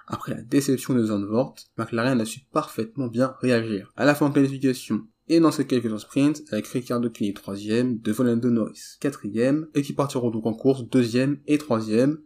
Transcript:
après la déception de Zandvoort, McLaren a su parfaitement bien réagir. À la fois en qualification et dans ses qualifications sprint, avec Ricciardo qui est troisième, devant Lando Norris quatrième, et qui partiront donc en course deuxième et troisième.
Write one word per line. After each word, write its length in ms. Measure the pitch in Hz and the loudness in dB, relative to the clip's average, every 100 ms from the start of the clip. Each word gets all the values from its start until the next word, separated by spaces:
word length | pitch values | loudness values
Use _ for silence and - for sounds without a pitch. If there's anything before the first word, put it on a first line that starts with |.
| - | -10
après 280 | - - 113 | -8 -8 -10
la 60 | |
déception 520 | 113 143 135 127 - | -2 0 2 0 0
de 100 | 123 | 0
Zandvoort, 520 | 110 104 101 110 139 - - - | 2 0 0 -2 -2 -8 -14 -10
McLaren 440 | 113 117 123 123 | -4 -2 0 0
a 40 | |
su 140 | 113 - - | -2 -8 -6
parfaitement 560 | 156 151 - 110 139 123 | -4 -4 -6 -6 -6 -4
bien 260 | 113 131 - | 0 -2 0
réagir. 520 | 127 117 113 101 - - | 0 2 0 -6 -8 0
À 80 | |
la 100 | 139 | 2
fois 140 | 143 147 | 4 2
en 20 | |
qualification 800 | 139 135 135 131 127 - 107 - _ - | 4 2 2 -2 -2 -4 -6 -6 _ 0
et 140 | 165 | 4
dans 100 | 160 | 4
ses 160 | 143 139 | 2 0
qualifications 320 | 127 117 107 | 0 0 -6
sprint, 460 | - 139 147 151 - | -4 2 2 2 -4
avec 160 | 107 - | -6 -4
Ricciardo 420 | 131 123 120 120 | -6 -4 -2 -2
qui 160 | - 104 | -2 -4
est 100 | 95 | -4
troisième, 640 | - 101 107 113 123 113 | -10 -8 -2 0 0 -2
devant 240 | 107 107 | -2 0
Lando 260 | 123 117 120 | 2 2 2
Norris 500 | 113 104 - - - | 2 0 -6 -20 -6
quatrième, 640 | 143 - 104 107 127 151 156 | -6 -6 -6 0 2 0 -2
et 80 | 147 | -2
qui 120 | 143 | -2
partiront 360 | 143 135 135 120 | -2 -2 0 -2
donc 160 | 110 110 | -2 -2
en 80 | |
course 340 | 110 135 127 117 | 0 2 2 2
deuxième 500 | 127 117 123 135 139 - | 2 4 2 0 -2 0
et 100 | 147 | -2
troisième. 600 | - 110 110 110 139 156 | 0 -2 2 2 4 0